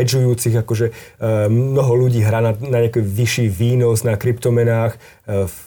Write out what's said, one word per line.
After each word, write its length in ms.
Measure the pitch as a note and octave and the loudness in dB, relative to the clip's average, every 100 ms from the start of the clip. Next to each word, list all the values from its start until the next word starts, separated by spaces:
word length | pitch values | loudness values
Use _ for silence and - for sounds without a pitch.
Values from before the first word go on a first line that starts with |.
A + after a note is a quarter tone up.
hedžujúcich, 560 | B2 C3 B2+ A#2 A#2+ A2+ | 0 2 0 0 0 -2
akože, 300 | G#2+ A2 A#2 | -2 -2 -2
e, 40 | - - - A2+ A2 G#2 | -4 -16 -8 -2 0 2
mnoho 480 | A#2 C3+ C3+ C3+ | 2 2 0 2
ľudí 320 | A#2+ B2+ A#2 G#2+ | 2 2 2 2
hrá 160 | A2 | 2
na, 160 | A2+ G#2+ | 0 -2
na 240 | C3+ B2 | -2 0
nejaký 240 | A#2 A#2 G#2 | 0 0 -2
vyšší 480 | G2+ A#2+ - A2+ | -2 -2 0 -2
výnos 480 | F#2 A#2+ B2+ A#2+ A2+ | 0 0 2 2 0
na 160 | A#2 G#2 | 0 -2
kryptomenách. 800 | B2+ A#2 B2+ A#2+ A#2 A2+ A2+ - | -2 -2 0 2 2 0 -2 -6
E, 480 | - - - G2+ F#2 | -16 -20 -6 -4 -4
v-, 160 | - | -6